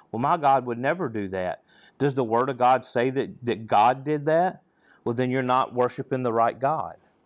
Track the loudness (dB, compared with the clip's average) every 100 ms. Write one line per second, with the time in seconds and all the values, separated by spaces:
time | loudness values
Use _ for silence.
0 | _ -4 0 2 2 2 0 -4 -2 -2
1 | -4 -4 -4 -4 -4 -6 _ _ _ -4
2 | -2 0 0 2 0 2 4 2 0 -2
3 | 0 0 -4 -6 -4 -4 0 4 4 2
4 | -2 -4 0 2 0 -4 _ _ _ _
5 | -4 -2 0 0 2 2 0 0 -2 -2
6 | -6 -4 0 2 0 0 -2 -2 -6 -12
7 | _ _